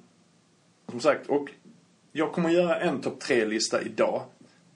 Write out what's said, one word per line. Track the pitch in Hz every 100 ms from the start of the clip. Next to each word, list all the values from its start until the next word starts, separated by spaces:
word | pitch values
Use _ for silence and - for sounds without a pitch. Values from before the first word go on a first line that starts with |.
| - _ _ _ _ _ _ _ -
som | 120
sagt, | 147 131 -
och | 143 143 - - - _ _ _
jag | 139 156
kommer | - 165
göra | 170 175 165
en | 175 131
topp | 123 -
tre-lista | - 127 107 110 - 123
idag, | - - 110 120 123 - - _ _